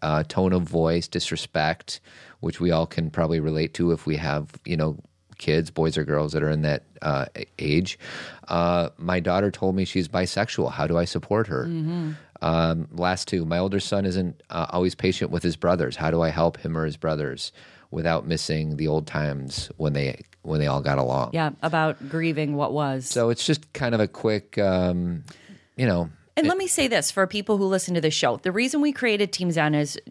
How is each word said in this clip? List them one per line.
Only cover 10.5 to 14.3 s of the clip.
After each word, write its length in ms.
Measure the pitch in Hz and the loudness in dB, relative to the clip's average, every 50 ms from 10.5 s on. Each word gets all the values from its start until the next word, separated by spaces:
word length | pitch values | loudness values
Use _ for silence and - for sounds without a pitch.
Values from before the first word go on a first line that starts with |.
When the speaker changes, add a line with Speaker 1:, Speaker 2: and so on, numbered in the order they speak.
| - - 76 64 | -2 -2 -2 -2
Speaker 1:
How 160 | - 78 76 78 | 0 -2 0 2
do 100 | 85 85 | 2 2
I 60 | 87 | 0
support 420 | - - 85 - - 104 113 113 | 0 -2 -6 -2 0 0 0 0
her? 200 | 107 120 131 - | 0 -2 -4 -2
Speaker 2:
Mm-hmm. 460 | 170 170 160 156 160 175 175 160 156 156 147 - - - - | -2 -4 -2 -2 -2 -2 -4 -4 -6 -8 -10 -14 -20 -10 -4
Speaker 1:
Um, 480 | - - - 82 82 82 82 82 - - | 0 0 2 2 2 2 0 -2 -4 -6
last 340 | - 85 87 90 92 - - - | -4 -2 0 0 0 -2 -2 -2
two, 160 | 101 90 82 | -2 0 0
my 140 | 80 - - | 0 0 0
older 220 | 98 98 98 98 | 0 0 0 -2
son 240 | - - 104 101 98 | 0 0 0 0 0
isn't, 380 | 92 87 95 92 87 | 0 0 0 -2 -2